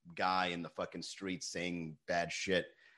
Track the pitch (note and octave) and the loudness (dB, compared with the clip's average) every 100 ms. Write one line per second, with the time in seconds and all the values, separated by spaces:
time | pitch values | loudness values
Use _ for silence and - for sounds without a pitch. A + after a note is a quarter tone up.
0 | F2 E2+ F#2 F#2 F2+ F2 E2 - F2 F2 | -14 0 2 4 2 0 -4 -4 -4 -4
1 | - - F#2+ F2+ - F2 F2 F2 D#2+ D#2 | -8 -6 -4 -2 -4 -2 0 -2 -4 -8
2 | - F2 E2 - F#2+ F2+ - - - | 0 0 2 -2 4 4 2 -10 -20